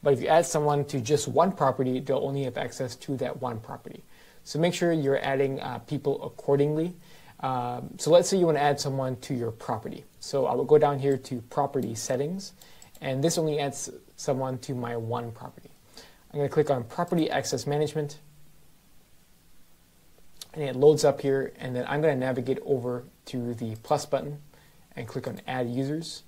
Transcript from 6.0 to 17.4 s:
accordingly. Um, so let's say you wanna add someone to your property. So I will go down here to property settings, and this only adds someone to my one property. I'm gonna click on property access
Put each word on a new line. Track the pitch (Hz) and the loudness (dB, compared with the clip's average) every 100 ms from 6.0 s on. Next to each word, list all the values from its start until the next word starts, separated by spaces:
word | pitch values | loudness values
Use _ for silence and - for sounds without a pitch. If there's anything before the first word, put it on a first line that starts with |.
| 147 139 | -2 -2
accordingly. | - - - 139 143 151 170 180 - - - - | -6 -8 2 4 4 2 -2 -6 -20 -20 -20 -8
Um, | 135 127 123 123 - - | -4 -2 -4 -6 -10 -6
so | - | 6
let's | 175 - | 6 6
say | 196 | 4
you | 175 | 4
wanna | 147 | 4
add | 147 143 | 4 2
someone | 147 135 131 127 | -2 -2 -4 -6
to | - | -4
your | 131 117 | -4 -4
property. | 113 - 113 - - - - | -6 -6 -6 -6 -12 -16 -16
So | - 139 127 | -4 0 2
I | 120 | 0
will | |
go | 131 151 | 6 8
down | 147 143 | 8 4
here | 139 135 | 2 0
to | - 123 | -2 -8
property | 113 - 139 139 120 | -4 -2 0 0 -4
settings, | 113 - 127 143 190 - - - - - - | -6 -4 -2 -2 -6 -10 -18 -20 -20 -20 -10
and | 143 131 | -4 0
this | 156 165 | 2 2
only | 156 147 | 0 0
adds | 139 - - - - - | -2 -4 -12 -14 -20 -8
someone | - 131 135 127 | -4 -2 -2 -6
to | - | -6
my | 123 120 120 | -6 -4 -6
one | 113 117 120 | -4 -4 -4
property. | 110 - - - - - - - - - | -10 -16 -16 -20 -20 -20 -20 -20 -20 -10
I'm | 147 | -2
gonna | 143 | 0
click | - 147 | 2 2
on | 135 | 2
property | 113 - 175 175 156 | -2 -4 0 2 2
access | - | 0